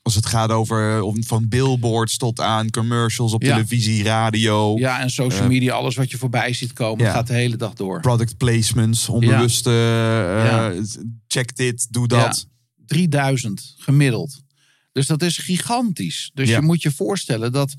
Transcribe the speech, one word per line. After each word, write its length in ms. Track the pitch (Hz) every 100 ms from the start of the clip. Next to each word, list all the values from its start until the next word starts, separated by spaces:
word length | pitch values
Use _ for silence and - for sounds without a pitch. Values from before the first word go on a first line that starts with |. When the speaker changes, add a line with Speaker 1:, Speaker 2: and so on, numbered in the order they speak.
Speaker 1:
Als 140 | - 110
het 100 | -
gaat 240 | 113 110
over, 520 | 113 110 113 107 110
om, 220 | 101 110
van 240 | 113 117 113
billboards 680 | 123 135 127 117 113 110 -
tot 220 | 123 113
aan 300 | 92 110 110
commercials 640 | 113 113 117 117 113 117
op 80 | 113
Speaker 2:
Ja. 60 | 123
Speaker 1:
televisie, 500 | 110 110 120 107 110
radio. 760 | 101 113 113 107 110 107 107 110
Speaker 2:
Ja, 220 | 127 127
en 100 | 127
social 320 | 123 127 -
Speaker 1:
Eh, 60 | 127
Speaker 2:
media, 260 | 127 127
alles 220 | 117 131 120
wat 160 | 127
je 60 | 120
voorbij 360 | 127 120 120
ziet 200 | 120 123
komen, 320 | - 113 113 113
Speaker 1:
ja. 60 |
Speaker 2:
gaat 160 | 117 120
de 60 |
hele 220 | 120 123 117
dag 180 | 110
door. 260 | - 98 90
Speaker 1:
Product 360 | 127 117 113 -
placements, 720 | 123 117 107 123 113 113 -
onbewuste, 600 | 117 117 113 120 120 123
Speaker 2:
Ja. 1000 | 117 117 113 113 113 90 104 113 113 110
Speaker 1:
eh, 40 | 87
Speaker 2:
Ja. 60 | 104 - 107 113 _
Speaker 1:
check 280 | 139 120 -
dit, 320 | 127 120 -
doe 120 | 123 120
Speaker 2:
Ja. 180 | 120 117
Speaker 1:
dat. 220 | - - _ _ _ -
Speaker 2:
Drieduizend 880 | 151 180 143 135 135 113 98 - _
gemiddeld. 640 | - 139 139 110 80 - _ _ _ _ _
Dus 160 | 131 135
dat 140 | 156
is 160 | 175 -
gigantisch. 920 | - 180 - 240 240 160 90 - -
Dus 160 | - 123
Speaker 1:
Ja. 60 | 113
Speaker 2:
je 60 |
moet 200 | 156 170
je 100 | 156
voorstellen 600 | - 196 196 - 113 117
dat 220 | 135 139